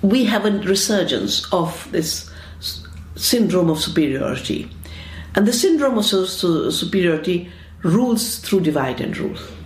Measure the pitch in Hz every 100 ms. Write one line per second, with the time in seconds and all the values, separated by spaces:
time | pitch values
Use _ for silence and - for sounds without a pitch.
0 | 196 254 220 214 208 196 180 190 - 208
1 | 165 120 92 - - 185 165 - - 180
2 | 160 - - - - - - - - -
3 | - - - 247 196 185 170 156 - -
4 | 147 131 - 131 - - - - - -
5 | - - - 190 208 240 381 330 277 226
6 | 208 190 185 - 175 160 - - - 196
7 | 175 156 180 175 175 - - - 175 185
8 | 254 226 - - - 196 165 147 131 127
9 | - - - - - -